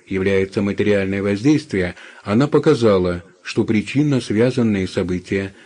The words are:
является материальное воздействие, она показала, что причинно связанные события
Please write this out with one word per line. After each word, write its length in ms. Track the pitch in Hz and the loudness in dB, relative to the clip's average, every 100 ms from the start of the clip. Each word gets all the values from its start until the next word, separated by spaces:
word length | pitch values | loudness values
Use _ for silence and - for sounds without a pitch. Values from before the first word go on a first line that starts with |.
| - | -8
является 540 | 95 95 95 95 107 | -2 0 0 0 -2
материальное 640 | 101 98 104 101 95 98 | -2 0 2 2 0 -2
воздействие, 720 | 101 101 135 147 151 98 87 - - - | -2 0 2 0 0 -4 -4 -6 -20 -14
она 240 | 101 110 143 | -2 0 2
показала, 760 | 151 156 139 113 95 90 87 - _ | 2 2 4 4 4 2 -4 -10 _
что 200 | - 117 | -6 -4
причинно 560 | 104 107 - 135 151 131 | 0 0 0 0 0 0
связанные 680 | - 104 127 123 113 101 92 | 0 0 0 2 0 0 -2
события 640 | - 90 90 - 98 98 - | -4 -2 -4 -4 -4 -4 -12